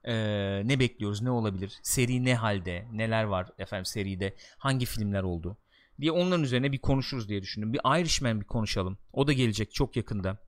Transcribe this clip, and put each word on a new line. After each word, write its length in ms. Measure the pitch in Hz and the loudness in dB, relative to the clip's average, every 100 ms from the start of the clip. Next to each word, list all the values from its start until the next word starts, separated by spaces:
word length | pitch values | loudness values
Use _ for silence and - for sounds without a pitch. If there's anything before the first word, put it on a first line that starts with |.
Ee, 100 | 120 113 107 104 98 98 | -2 -2 0 0 0 0
ne 160 | 110 135 | 0 2
bekliyoruz? 420 | 123 - 104 104 | 2 0 -4 -2
Ne 80 | 123 | 0
olabilir? 420 | 123 110 95 98 - | 0 0 -2 -8 -8
Seri 420 | - - 123 123 | -2 0 2 2
ne 100 | 127 | 2
halde? 520 | 123 110 101 90 87 117 | 2 2 0 -2 -4 -4
Neler 320 | 110 113 110 | -2 0 2
var 240 | 107 95 90 - | 2 0 -2 -10
efendim 260 | - 101 | -8 -6
seride? 520 | 92 110 98 92 95 - - - | -4 -4 -4 -2 -4 -6 -20 -4
Hangi 280 | 135 135 123 | 0 0 0
filmler 360 | - 104 101 | -2 0 0
oldu? 360 | 95 87 87 104 _ _ _ - | 0 -2 -6 -10 _ _ _ -2
Diye 100 | 151 | 0
onların 340 | 165 180 175 | 2 4 2
üzerine 280 | 139 123 139 | 2 2 0
bir 60 | 139 | 0
konuşuruz 500 | - 135 127 131 104 | 2 2 2 -6 -4
diye 140 | 101 | -4
düşündüm. 300 | 98 - 110 | -4 -6 -2
Bir 80 | 135 | 0
Irishman 560 | - 156 165 - 127 110 | 2 2 2 2 2 0
bir 60 | - | -2
konuşalım. 520 | 113 107 107 92 98 - | -2 0 0 -2 -4 -6
O 140 | 127 143 | 0 2
da 60 | |
gelecek 420 | 135 120 104 104 | 4 2 2 -4
çok 220 | - 131 - | 0 0 0
yakında. 420 | - 107 92 92 | -2 -2 -2 -4